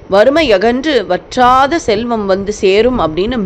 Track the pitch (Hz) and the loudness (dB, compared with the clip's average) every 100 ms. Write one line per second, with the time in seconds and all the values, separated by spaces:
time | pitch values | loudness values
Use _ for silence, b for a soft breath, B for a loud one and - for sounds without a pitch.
0 | - 190 233 302 294 190 226 247 311 262 | -2 2 4 2 2 2 2 -2 -2 -2
1 | 185 180 - 240 247 262 269 330 - 208 | -2 -6 -4 0 2 4 2 0 -2 -4
2 | 240 226 196 190 196 208 196 202 240 247 | -2 -4 -2 -2 -4 -2 0 2 2 0
3 | 165 156 214 254 | -2 -2 -4 -4